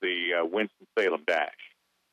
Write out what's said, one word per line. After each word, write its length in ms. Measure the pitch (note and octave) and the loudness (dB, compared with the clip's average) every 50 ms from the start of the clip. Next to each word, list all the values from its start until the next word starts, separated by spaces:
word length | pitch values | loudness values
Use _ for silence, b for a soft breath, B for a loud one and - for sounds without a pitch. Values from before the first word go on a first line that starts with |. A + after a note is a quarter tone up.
the, 340 | F#2+ F#2 F2+ F2 F2 F2 F2 | -4 -2 -2 -2 -2 0 0
uh, 100 | E2+ E2+ | 0 0
Winston-Salem 800 | E2 F2 G#2 G#2+ G2+ _ _ - - - A2 G#2 F#2 E2 D2+ - | 0 0 0 -2 -2 _ _ -14 -6 -2 0 2 2 0 0 0
Dash. 500 | - E2+ D#2+ D2+ - - - - - _ _ _ _ _ _ _ _ | 0 0 0 0 -2 -6 -14 -20 -20 _ _ _ _ _ _ _ _